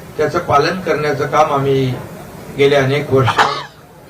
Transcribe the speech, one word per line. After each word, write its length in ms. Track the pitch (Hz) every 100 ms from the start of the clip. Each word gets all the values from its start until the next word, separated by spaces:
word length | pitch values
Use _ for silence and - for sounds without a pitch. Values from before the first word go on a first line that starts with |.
| - -
त्याचं 220 | 147 175
पालन 400 | - 143 160 185
करण्याचं 480 | 165 147 147 135 143
काम 260 | 151 147
आम्ही 400 | 139 139 135 131 123 - - - - - 135
गेले 180 | 139 143
अनेक 380 | 131 143 143
वर्ष 160 | 131 120 - - - - - - -